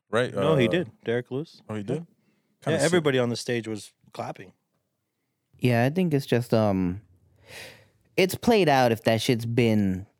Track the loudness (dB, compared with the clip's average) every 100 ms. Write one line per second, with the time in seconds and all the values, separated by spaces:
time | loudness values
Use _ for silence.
0 | -4 -2 -2 -2 0 2 2 0 -4 -10
1 | -6 -6 -4 -8 -10 -16 -12 -10 -6 -8
2 | -10 _ _ _ _ _ -4 0 2 2
3 | 2 0 0 -4 -4 -6 -4 -10 -12 _
4 | _ -14 -12 -12 -18 _ _ _ _ _
5 | _ _ _ _ _ -4 0 2 2 0
6 | 0 0 0 -2 2 2 2 2 -2 -4
7 | -12 _ _ _ -20 -20 -20 -20 _ _
8 | _ 0 0 0 2 4 4 4 4 2
9 | 0 0 0 -2 0 0 2 2 0 -2
10 | -8